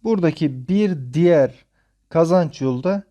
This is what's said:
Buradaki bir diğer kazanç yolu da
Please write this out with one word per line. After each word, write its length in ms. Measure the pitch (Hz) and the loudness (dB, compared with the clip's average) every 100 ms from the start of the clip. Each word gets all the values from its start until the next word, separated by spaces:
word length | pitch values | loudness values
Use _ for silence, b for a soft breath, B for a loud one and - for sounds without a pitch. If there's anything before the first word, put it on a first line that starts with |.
Buradaki 640 | 220 220 170 156 151 127 127 | -2 0 0 0 -4 -4 -4
bir 460 | 190 208 170 123 | -2 0 -4 -6
diğer 520 | 135 175 160 127 - _ _ _ _ _ | 0 4 4 2 -2 _ _ _ _ _
kazanç 520 | 165 165 180 165 - | 0 2 2 0 -4
yolu 220 | 131 123 | -4 -2
da 200 | 180 196 196 | -2 -4 -6